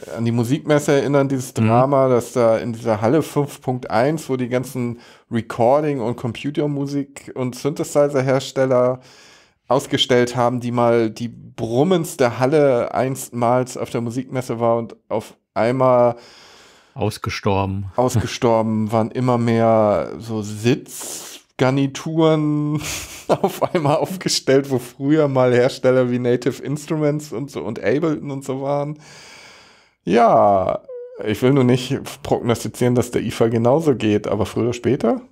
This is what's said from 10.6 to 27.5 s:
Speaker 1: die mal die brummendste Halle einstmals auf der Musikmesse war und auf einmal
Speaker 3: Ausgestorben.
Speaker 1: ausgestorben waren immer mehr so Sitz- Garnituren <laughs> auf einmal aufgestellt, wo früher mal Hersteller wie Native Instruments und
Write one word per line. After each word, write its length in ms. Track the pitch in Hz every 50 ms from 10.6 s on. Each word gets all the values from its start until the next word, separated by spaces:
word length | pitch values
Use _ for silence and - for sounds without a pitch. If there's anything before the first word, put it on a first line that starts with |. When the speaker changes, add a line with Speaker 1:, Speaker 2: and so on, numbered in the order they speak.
Speaker 1:
die 100 | 120 120 120
mal 360 | 123 120 117 117 117 113 113
die 200 | - - 120 113
brummendste 1080 | 120 - - - - - 117 113 117 123 147 185 190 170 160 - - - 123 120 107 110
Halle 540 | 127 127 156 151 147 139 127 120 110 - -
einstmals 840 | 90 120 131 135 131 - - - 120 120 117 123 127 127 127 - -
auf 100 | - -
der 140 | - 123 117
Musikmesse 580 | 117 117 131 127 - - 127 123 - 120 113
war 160 | 117 117 117
und 200 | 117 117 104 - - _ _
auf 260 | 95 107 104 - - _ _ _ _
einmal 600 | 98 107 117 127 131 131 127 127 123 123 120 117 - - - - - - - - - - - - _ _ _ _
Speaker 3:
Ausgestorben. 920 | - 98 107 - - - 104 - - - 107 98 95 98 98 95 101 101 95 -
Speaker 1:
ausgestorben 920 | - 123 127 120 113 - 107 - - 131 120 113 113 110 113 110 107 110 104
waren 200 | 117 113 110 110
immer 260 | - 127 123 127 123
mehr 760 | 117 117 120 113 113 113 113 113 110 107 104 101 85 67 57 52 73
so 220 | 113 117 113 110 104
Sitz- 880 | 104 107 104 107 120 123 - - - - - - - - - - - - - - _ _ -
Garnituren 1200 | 135 127 135 139 139 135 135 - - 160 160 160 160 160 156 156 151 151 151 147 147 147 151 151 - - - - -
<laughs> 220 | - - - - -
auf 340 | - - - 185 - - - - -
einmal 220 | 180 151 139 151
aufgestellt, 720 | 160 139 - 190 185 - - - - - - 131 139 135 139
wo 80 | 135 120
früher 500 | - - - - 139 139 151 160 151 143
mal 240 | 135 127 127 127 123
Hersteller 580 | 120 120 135 - - - 127 131 131 127 123
wie 80 | 123 123
Native 440 | 123 120 123 120 - 139 117 - -
Instruments 720 | - 143 151 - - 170 151 151 147 147 147 147 - -
und 180 | 110 139 135